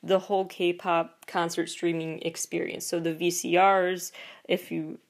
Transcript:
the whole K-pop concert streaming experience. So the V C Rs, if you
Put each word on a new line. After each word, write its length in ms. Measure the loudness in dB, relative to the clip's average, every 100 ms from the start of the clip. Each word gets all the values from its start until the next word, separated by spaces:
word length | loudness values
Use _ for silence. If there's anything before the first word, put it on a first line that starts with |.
the 160 | 2 2
whole 280 | 2 0 0
K-pop 800 | 0 0 0 0 0 0 _ -6
concert 420 | -2 -2 0 -4
streaming 540 | -2 -2 0 -4 -4
experience. 640 | -6 -6 -6 -4 -4 -6 -4
So 140 | -2
the 120 | -2
V 180 | 0 0
C 280 | 0 2 6
Rs, 540 | 8 6 4 0 -6 -14 -18 -20 -2
if 220 | -2 -2
you 280 | -6 -6 -10 _